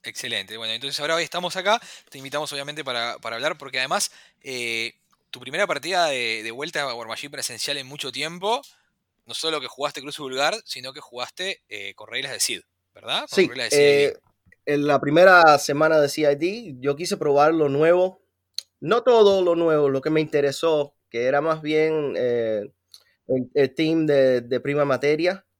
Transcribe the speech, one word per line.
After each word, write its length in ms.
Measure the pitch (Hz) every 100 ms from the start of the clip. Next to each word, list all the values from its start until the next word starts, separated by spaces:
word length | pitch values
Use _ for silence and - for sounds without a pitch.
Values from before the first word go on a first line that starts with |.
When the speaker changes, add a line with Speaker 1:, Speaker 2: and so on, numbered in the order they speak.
Speaker 1:
Excelente. 540 | 117 - 127 110 98 110
Bueno, 180 | 113
entonces 260 | 113 135 143
ahora 160 | 147 165
hoy 80 |
estamos 320 | 160 175 180 185
acá, 220 | 185 233 - - _
te 100 | 139
invitamos 320 | 135 143 151
obviamente 300 | 143 143 147
para, 340 | 135 123 117 -
para 160 | 113 113
hablar, 220 | 143 165
porque 220 | 135 127
además, 320 | 135 190 - - _ _
eh, 520 | 139 127 120 113 117 _ _ _ _
tu 120 | 127
primera 260 | 123 156 196
partida 400 | 143 160 180 165
de, 340 | 131 117 110
de 100 | 110
vuelta 320 | 120 156 156
a 120 | 139 120
War 120 | 113
Machine 220 | 110 147
presencial 480 | 143 - 113 - 143
en 80 | 131
mucho 260 | 147 139
tiempo, 500 | 123 151 175 196 247 - _ _ _ _ _ -
no 80 |
solo 260 | 113 160 151
que 80 | 127
jugaste 340 | - 143 147
Cruz 160 | 135 147
Vulgar, 380 | 139 131 147 220
sino 300 | - 131 127
que 80 | 143
jugaste, 600 | - 120 123 - 190 180 _
eh, 260 | 104 98 -
con 120 | 107
reglas 240 | 120 135
de 80 | 113
Sid, 220 | - 98 _ _ _ -
¿verdad? 300 | 107 170 294
Con 120 | -
Speaker 2:
Sí, 60 | 180
Speaker 1:
reglas 220 | 131 117
de 60 | 143
C 80 |
I 140 | 143 143
D. 80 | 143
Speaker 2:
eh, 80 | - _ _ _ _ -
en 220 | 147 147
la 140 | 139
primera 560 | 143 156 185 180 160 143
semana 420 | - 143 156 156
de 80 | 143
C 140 | -
I 140 | 147 143
D 400 | 170 220 214 127
yo 160 | 135 139
quise 220 | 175 202
probar 360 | 151 143 151
lo 140 | 165 147
nuevo, 560 | 139 160 180 185 - _ _ _ - _ _
no 240 | 143 233
todo 400 | 247 233 202 196
lo 120 | 180 170
nuevo, 340 | 165 156 139
lo 120 | 135
que 80 | 151
me 120 | 156
interesó, 760 | 151 147 139 135 165 156 139 _ _
que 160 | 113 123
era 160 | 143
más 200 | 160 160
bien, 520 | 151 156 156 156 143 92
eh, 560 | 123 120 113 107 104 _ _ _ _ _ -
el, 240 | 131 127
el 220 | 143 135 -
team 300 | 160 165 156
de, 340 | 143 131 127
de 180 | 117 123
Prima 240 | 139 143 143
Materia 600 | 127 143 156 170 196 _